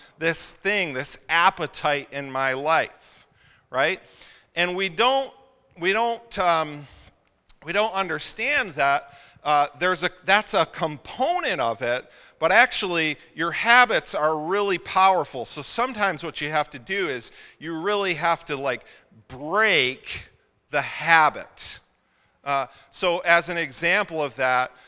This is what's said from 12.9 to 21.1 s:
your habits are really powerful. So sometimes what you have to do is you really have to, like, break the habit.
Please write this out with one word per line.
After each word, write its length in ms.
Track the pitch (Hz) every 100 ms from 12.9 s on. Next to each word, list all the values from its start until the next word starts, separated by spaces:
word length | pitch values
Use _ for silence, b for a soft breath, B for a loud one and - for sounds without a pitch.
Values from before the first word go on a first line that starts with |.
| 170 156 139 B
your 180 | - 165
habits 640 | 151 226 247 240 175 -
are 220 | 170 156 156
really 420 | 160 202 202 180
powerful. 680 | - 190 190 185 143 131
So 180 | 110 151
sometimes 640 | - - 254 214 196 151
what 160 | 170 -
you 100 | 147
have 180 | 156 147
to 80 | 156
do 300 | 120 196 165
is 220 | 127 - B B B
you 220 | 156 160
really 340 | 190 208 190
have 300 | 151 170 165 -
to, 100 | 139
like, 280 | 139 120 - B B 113 _
break 960 | 127 151 196 220 165 127 131 - - - _ _ _ -
the 120 | 147
habit. 960 | - - 156